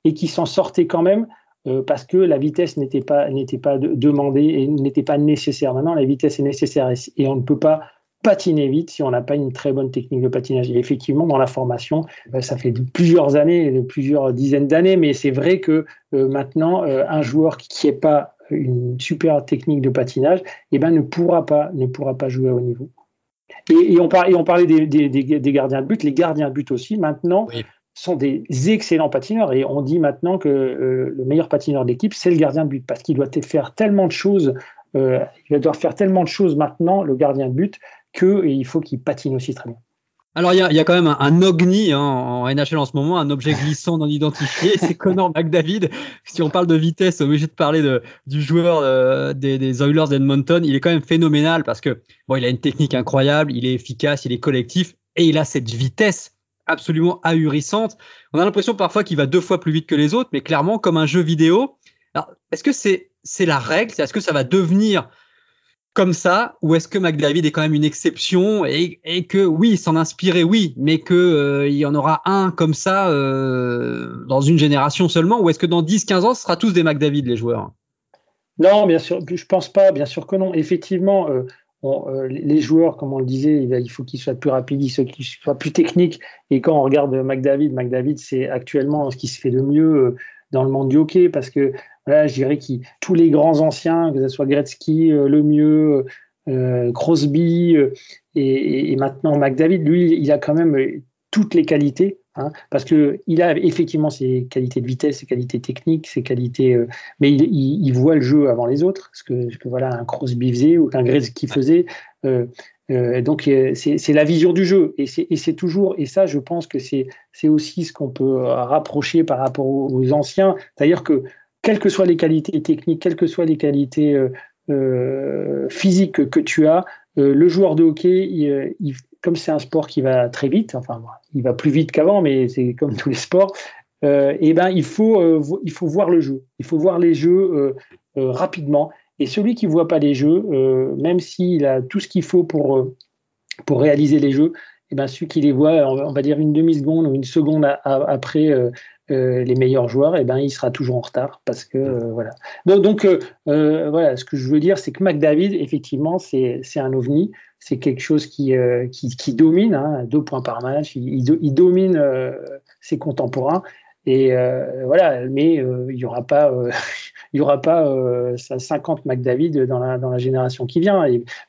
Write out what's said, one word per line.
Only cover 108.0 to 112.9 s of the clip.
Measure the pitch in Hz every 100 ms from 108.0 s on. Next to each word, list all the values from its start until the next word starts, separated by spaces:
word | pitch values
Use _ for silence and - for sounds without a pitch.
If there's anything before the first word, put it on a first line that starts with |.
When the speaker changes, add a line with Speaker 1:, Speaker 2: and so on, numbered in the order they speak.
| 139 160
Speaker 1:
le |
jeu | 123 151 139
avant | 120 120
les | 139
autres, | 180 190 -
ce | -
que, | - 123 120
ce | 117
que, | 127
voilà, | 127 131
un | 120
Crosby | 123 - 131 120 127
faisait | 120 147 170
ou | 139
qu'un | 131
Gretzky | 123 139 120 - 123
faisait. | 147 131 170 175 - - _ 135
Euh, | 127 123 - - _ -